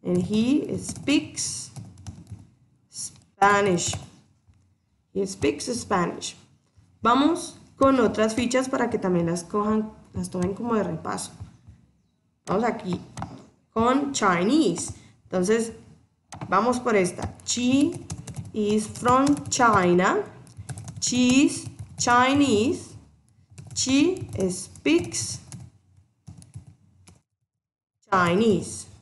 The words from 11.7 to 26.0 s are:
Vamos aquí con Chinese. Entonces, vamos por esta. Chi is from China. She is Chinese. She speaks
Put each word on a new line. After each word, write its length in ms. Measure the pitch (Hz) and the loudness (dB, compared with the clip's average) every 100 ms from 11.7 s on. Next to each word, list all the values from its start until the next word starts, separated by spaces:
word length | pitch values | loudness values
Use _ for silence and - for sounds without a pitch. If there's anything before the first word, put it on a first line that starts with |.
| - _ _ _ _ _ _ - | -20 _ _ _ _ _ _ -4
Vamos 180 | 180 | 0
aquí 360 | 233 233 185 175 - - - - - _ _ | 0 -2 -4 -6 -8 -12 -12 -14 -20 _ _
con 380 | - 233 269 285 | 0 2 2 0
Chinese. 840 | 277 208 175 185 302 254 170 - - - _ | 0 2 2 2 4 2 0 -6 -12 -18 _
Entonces, 500 | _ 185 185 226 220 - - - _ _ _ - - | _ -2 2 2 0 -8 -20 -20 _ _ _ -16 -2
vamos 320 | 185 226 240 | 0 2 0
por 160 | 247 208 | 2 2
esta. 420 | 180 - - - | 2 -2 -10 -10
Chi 480 | - - 247 269 311 349 - - - - - | -8 -2 2 4 2 -2 -12 -14 -12 -14 -10
is 340 | 220 208 214 214 | -4 0 0 0
from 640 | - 240 254 277 285 - | -4 2 4 4 0 -2
China. 760 | - 240 208 180 180 190 370 - - - - - - - - | 2 4 4 4 4 4 0 -4 -14 -20 -20 -16 -14 -14 -8
She 460 | - 247 247 254 302 | -4 2 4 6 4
is 220 | - - - - - | 0 -12 -16 -18 -4
Chinese. 960 | - 247 247 285 285 208 240 359 - - - _ _ _ _ - - | 2 4 4 4 4 4 2 0 -6 -20 -20 _ _ _ _ -20 -14
She 540 | - - 269 320 381 - - 190 | -6 0 4 4 0 -6 -4 -4
speaks 920 | 180 - - - 330 349 - - - - - - _ _ _ | -4 -12 -6 2 2 0 -6 -8 -10 -14 -18 -18 _ _ _